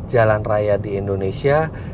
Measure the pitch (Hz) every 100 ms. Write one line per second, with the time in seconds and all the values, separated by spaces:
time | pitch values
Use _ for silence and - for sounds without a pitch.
0 | - 123 110 107 107 107 104 101 104 98
1 | 98 98 95 - 139 143 160 - -